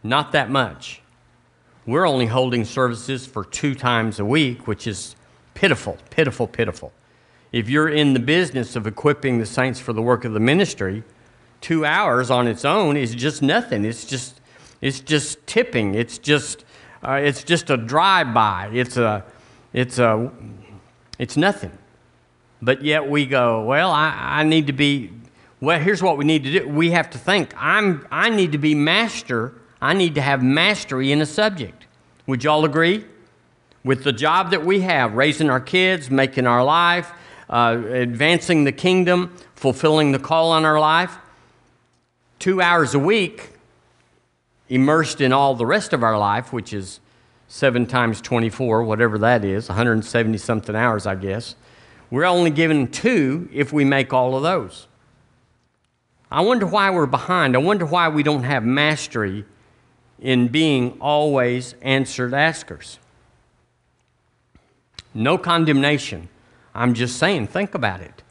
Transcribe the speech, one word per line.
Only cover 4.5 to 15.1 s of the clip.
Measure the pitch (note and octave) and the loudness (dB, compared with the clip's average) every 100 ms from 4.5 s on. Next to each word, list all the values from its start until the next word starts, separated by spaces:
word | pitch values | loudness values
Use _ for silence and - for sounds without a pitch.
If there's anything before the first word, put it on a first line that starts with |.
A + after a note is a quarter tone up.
| A#2 - | -4 -8
which | G#2 A#2 | -8 -8
is | G2 - - _ _ _ | -10 -12 -18 _ _ _
pitiful, | - G3 C3+ - - - | -2 0 0 -4 -12 -6
pitiful, | - D3 - A2+ | -2 -2 -2 -6
pitiful. | - A2 - B1+ _ _ _ _ _ _ | -2 -4 -4 -16 _ _ _ _ _ _
If | A#2+ G#2+ | -4 0
you're | D3 D#3 | 0 2
in | D3+ D3 | 2 2
the | C3 | 2
business | A#2+ E3 E3+ C3 A#2 A#2+ | 2 0 0 -4 -6 -6
of | A2 | -8
equipping | G#2 D3 C#3+ C#3 A#2+ | -2 0 0 0 -2
the | A2 | -2
saints | - C3 A#2+ | -2 -2 -4
for | - | -6
the | A2 | -4
work | A#2 A#2+ A#2+ | 0 0 0
of | |
the | G#2+ | 0
ministry, | A#2 D#3+ G3+ - F#2+ G#2 - _ _ _ _ _ | 2 2 0 -4 -6 -6 -12 _ _ _ _ _
two | - E3 D3+ | -4 -2 0
hours | E3+ G3+ B2 A#2+ | 0 2 0 2
on | B2+ A#2+ | 2 2
its | A2 C#3 | 0 0
own | F#3+ F3 C#3+ | 2 2 0
is | B2 | -2
just | A#2+ C3+ D3+ | -2 -4 0
nothing. | C#3 G#3 - A2 G#2+ | 0 0 0 -4 -4
It's | A#2 | -6
just, | - C3 - - _ - - _ | -8 -10 -10 -18 _ -20 -20 _
it's | C3+ C3+ | -6 -6
just | - | -2